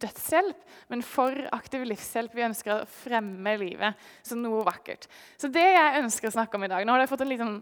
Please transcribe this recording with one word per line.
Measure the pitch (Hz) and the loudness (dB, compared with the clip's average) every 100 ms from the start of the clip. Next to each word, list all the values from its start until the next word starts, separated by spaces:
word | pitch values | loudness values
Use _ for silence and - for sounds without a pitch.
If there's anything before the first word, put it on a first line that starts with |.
dødshjelp, | 220 - - 320 392 - - - - | -10 -8 0 2 2 -2 -14 -20 -10
men | 240 233 | -8 -4
for | - 254 269 - | 0 0 0 -4
aktiv | 233 - 269 247 | -6 -6 -6 -4
livshjelp. | 208 - 226 226 | -6 -6 -4 -4
Vi | 233 233 | -2 -4
ønsker | 214 214 214 | -2 -2 -2
å | 214 | -4
fremme | - 254 233 208 190 196 214 | -12 -2 -2 -2 -4 -2 -2
livet | 185 175 202 208 - - - | -4 -2 -2 -2 -10 -20 -10
som | 233 | -6
noe | 240 220 190 | -2 0 0
vakkert. | - - - - - - - | -2 -6 -14 -16 -20 -20 -8
Så | 285 | -2
det | 302 370 | 4 8
jeg | 359 302 277 | 8 6 4
ønsker | 240 - 220 | 0 -2 -2
å | 226 | -2
snakke | 220 202 | -2 -2
om | 190 | -2
i | |
dag, | 185 214 | -2 4
nå | 254 | 4
har | |
dere | 262 | 4
fått | 269 269 | 0 -2
en | |
liten, | 247 226 208 | -2 -4 -6